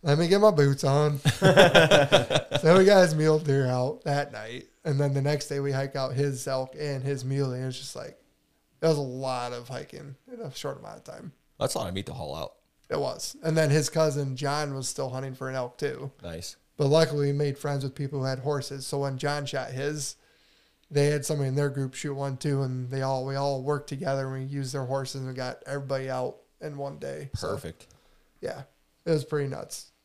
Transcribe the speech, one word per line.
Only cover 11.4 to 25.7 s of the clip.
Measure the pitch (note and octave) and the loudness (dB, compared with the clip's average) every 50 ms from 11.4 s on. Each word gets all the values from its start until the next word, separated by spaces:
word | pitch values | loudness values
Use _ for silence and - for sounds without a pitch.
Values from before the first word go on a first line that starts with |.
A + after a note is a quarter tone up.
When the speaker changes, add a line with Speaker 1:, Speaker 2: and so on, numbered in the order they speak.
| _ _ _ _ | _ _ _ _
Speaker 2:
That's | - C3+ - | -4 -2 -2
a | - | -2
lot | A2+ F#2 | -4 -4
of | F2+ | -6
meat | F#2+ F#2+ | -6 -6
to | - - | -8 -8
haul | - D#2+ D2 C#2 | -8 -8 -8 -8
out. | D#2+ - - - _ _ _ _ _ _ _ | -8 -10 -10 -12 _ _ _ _ _ _ _
Speaker 1:
It | - D3+ | -4 -2
was. | C#3 C3 - - - - - - | -2 -4 -4 -6 -10 -12 -12 -6
And | - E3 D#3+ D#3+ | -4 0 2 4
then | D#3 D3 | 4 4
his | C#3 D#3 D3+ D3+ | 4 4 2 2
cousin | - E3 D#3+ D#3 C#3 D3 C#3+ C3+ C3 | 2 2 2 2 2 0 -4 -4 -4
John | B2+ C#3+ C#3 C#3+ D3+ D3+ C#3+ C#3 | -4 -4 -2 -2 -2 -2 -4 -4
was | C3+ C3 - | -6 -6 -6
still | - - C#3 B2+ | -6 -6 -6 -6
hunting | B2 C3 C3+ C3+ B2+ | -6 -8 -8 -8 -10
for | C3 C3+ C3 | -8 -8 -6
an | C3 | -4
elk | C3 B2 B2 - - | -4 -6 -6 -6 -6
too. | - - - - C#3 C#3+ - _ | -6 -6 -4 -6 -10 -12 -12 _
Speaker 2:
Nice. | - F2 E2 E2 F2 - - _ _ _ _ - | -12 -12 -10 -10 -10 -12 -14 _ _ _ _ 0
Speaker 1:
But | D3 C#3 | 2 4
luckily | C#3+ D#3+ E3 D#3+ D3 D3 C#3+ C#3+ | 6 4 4 4 2 -2 0 0
we | C#3+ | 0
made | C#3+ D3 C#3+ C3+ - | 0 0 -2 -2 -4
friends | - D3+ C#3+ C#3 C3+ | -6 -4 -4 -4 -4
with | C3+ C3 | -6 -6
people | - C#3+ C3+ D3 C#3 | -6 -8 -6 -4 -4
who | C3 | -2
had | C3+ C3 B2+ | -2 -4 -4
horses. | B2 C#3+ D3 C#3 B2+ - C#3 C#3 C3+ | -2 -2 -2 -2 -4 -6 -10 -10 -8
So | - - C#3+ | -6 -4 -4
when | C#3 C#3 C3+ B2+ | -4 -4 -4 -4
John | - C#3+ C#3+ D3 C#3+ B2+ | -4 -4 -2 -4 -4 -4
shot | - C3+ B2+ A2+ | -6 -6 -6 -6
his, | C3 B2+ C#3 D3 D3+ D3+ C#3 - - _ _ _ _ _ _ _ _ _ _ _ _ _ _ _ | -6 -4 -4 -4 -4 -4 -8 -8 -10 _ _ _ _ _ _ _ _ _ _ _ _ _ _ _
they | D3 C#3+ C#3+ D3 | 2 4 4 4
had | D3+ D3 C3 | 2 0 0
somebody | - D#3 D3 C#3 C3+ | -2 -2 0 0 0
in | C3 | 2
their | C#3+ C#3+ C#3+ | 2 0 0
group | B2+ C#3 C3+ C3 C3 | 0 -2 -4 -4 -4
shoot | - - D3 C#3 | -6 -6 -6 -4
one | C#3 C#3 C#3 C3+ B2+ | -4 -4 -4 -4 -2
too, | - D3 C#3+ C3+ | -2 0 0 2
and | C#3 C3 B2+ B2+ B2+ B2 | 0 -2 -2 -4 -6 -4
they | C3+ C3+ | -4 -2
all, | C3 C3+ C3+ C3 B2+ | 0 0 0 0 -2
we | C3+ C3+ C#3 | -2 -2 -2
all | C#3 C#3+ C#3 C3 C3 | 0 0 -2 -2 -2
worked | C#3 D3+ C#3+ C#3+ - | -2 -2 -2 -2 -6
together | C#3+ C3+ C3+ C3+ C#3 C#3 C3+ C3+ | -8 -4 -2 -2 -2 0 -2 -4
and | C3 | -6
we | C3 C3 C3+ C#3 | -6 -6 -6 -6
used | C#3 C3+ B2+ C3 | -6 -6 -4 -4
their | C#3 C3 | -4 -4
horses | B2 C3+ C#3 C3+ B2+ - C#3 C3 | -2 -2 -2 -2 -4 -6 -8 -8
and | C3 B2+ | -8 -6
got | B2+ B2+ B2+ B2 - - | -6 -6 -6 -8 -10 -10
everybody | - | -8